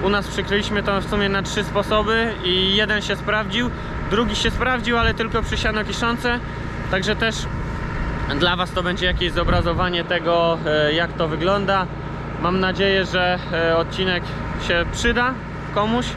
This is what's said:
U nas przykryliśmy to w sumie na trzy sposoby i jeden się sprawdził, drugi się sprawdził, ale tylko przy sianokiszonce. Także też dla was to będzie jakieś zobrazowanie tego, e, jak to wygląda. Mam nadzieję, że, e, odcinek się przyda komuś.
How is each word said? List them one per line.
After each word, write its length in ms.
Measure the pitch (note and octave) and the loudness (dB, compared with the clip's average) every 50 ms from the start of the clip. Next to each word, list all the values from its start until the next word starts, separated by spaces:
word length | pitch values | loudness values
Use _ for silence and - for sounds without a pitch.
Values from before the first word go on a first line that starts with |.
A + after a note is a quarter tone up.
| - | 0
U 40 | F#3+ | 2
nas 200 | G3+ G3+ F#3+ - | 0 0 -2 -2
przykryliśmy 540 | - - F#3+ D3 G3 G3+ G3+ - G#3 G#3 F#3+ | -4 -4 -2 0 0 0 0 0 -2 0 0
to 180 | - G3+ G3 | 0 0 0
w 40 | F3+ | 0
sumie 240 | - G#3+ G#3 G3+ G3 | 0 0 0 2 2
na 140 | G3 G3 F#3+ | 0 0 -2
trzy 220 | - - G#3+ G#3 | -2 -2 -4 -4
sposoby 640 | - - G3+ G3 - G#3+ G#3+ G#3+ G3+ A3+ A3+ A3+ A#3 G#3+ - F#3 | 0 0 -2 0 2 2 2 2 2 2 2 2 0 -2 -2 -2
i 320 | F3+ F3+ F#3 F#3+ F#3+ G3 | 0 2 2 2 2 2
jeden 260 | G#3 G#3+ G#3+ G#3+ G#3 G3+ | 2 2 2 0 -2 0
się 140 | - G3+ | -2 -4
sprawdził, 540 | - - G3+ G#3 G#3+ A3 G3 F#3+ A3+ B3 A#3+ - - - - - - - - | -2 0 0 0 0 0 0 -2 0 0 -2 -2 -6 -8 -6 -6 -6 -2 0
drugi 260 | F#3 G#3+ A#3+ G#3 G#3 | 2 2 2 2 0
się 140 | - - A3+ | 0 0 0
sprawdził, 480 | - - A#3 B3 B3+ A#3+ G#3 A3+ A#3+ A#3 | 0 0 0 0 0 0 0 0 2 2
ale 160 | A#3 A3+ A3 | 2 2 2
tylko 280 | A3+ A3+ A3+ - A#3 G#3+ | 0 -2 0 0 -2 0
przy 140 | - A3+ | 0 -2
sianokiszonce. 840 | G#3+ - A3+ G#3+ A3 G#3 F#3+ G3 - A#3 A#3 A#3 A#3 - B3 A#3+ A#3+ - - - - - - - - - - | 0 0 0 0 0 -2 -2 -2 -2 0 0 0 0 0 0 -2 -2 -4 -6 -8 -8 -8 -8 -6 -6 -4 -2
Także 260 | - F#3 F#3 G3+ G#3+ | 0 0 0 0 0
też 180 | - A3+ A3+ G#3+ - - - - - - - - - - - - - - - - - - - C#3+ C#3 | 2 0 0 0 -2 -4 -4 -4 -4 -4 -4 -4 -4 -4 -4 -4 -2 -2 -2 -2 -2 -2 -2 0 2
dla 180 | E3 F3 F3 | 2 2 2
was 160 | F3 F#3 F3 - | 2 -2 -2 -2
to 100 | F#3 F3+ | -2 0
będzie 240 | F3+ F3 - F3 | 0 0 0 0
jakieś 260 | F3+ F3 D#3 F3+ F3 D3+ | 0 2 2 0 0 0
zobrazowanie 720 | F3 E3+ E3 F3 F3 E3+ E3+ E3+ D#3+ F#3 F3+ F3 E3+ E3+ | 0 2 4 2 2 2 2 0 2 0 0 0 -2 0
tego, 540 | E3+ F3+ F3 D#3 E3 E3+ E3+ E3+ E3 E3 D#3+ D#3 | 0 0 0 2 2 2 4 4 2 2 0 0
e, 260 | D#3 D3+ D3+ D3+ D3+ D3+ | 0 2 4 4 4 2
jak 200 | D#3+ E3+ E3 - | 2 0 -2 0
to 160 | - E3+ D#3 | -2 -2 -2
wygląda. 580 | D#3 D#3 D#3+ F#3 G3 G3+ G3+ F#3 G3 F#3+ F3+ F3 - - - - - - - - - - - | 0 0 2 2 2 2 2 2 2 2 0 -2 -6 -8 -8 -8 -8 -8 -8 -8 -6 -2 -2
Mam 180 | F3 F3+ F#3+ | 0 2 2
nadzieję, 440 | F#3 F#3 F#3 D#3+ G3 G3 G3 F#3+ F#3 | 2 0 2 2 2 4 4 2 2
że, 340 | E3+ - F#3 F3+ F3+ F3+ F3+ - - F3+ | 2 2 2 2 2 2 0 -2 -4 -2
e, 240 | E3 E3 E3 E3 | 0 2 4 4
odcinek 460 | E3 E3 D3 - - F#3+ F#3+ F3+ F3 E3 - - - - - - - - - | 2 2 0 -2 -2 0 0 0 -2 -2 -4 -6 -6 -6 -6 -6 -4 -2 0
się 160 | F3 E3+ E3+ E3 - | 2 2 2 0 -2
przyda 420 | - - A#3+ A#3 A3 A#3+ B3+ C4 A#3 - - - - - - - | 0 0 2 2 2 2 0 -2 -4 -8 -10 -10 -8 -8 -4 0
komuś. 320 | G#3 G#3 A3 A3+ A#3+ B3 - - | 0 2 2 2 0 0 -2 -4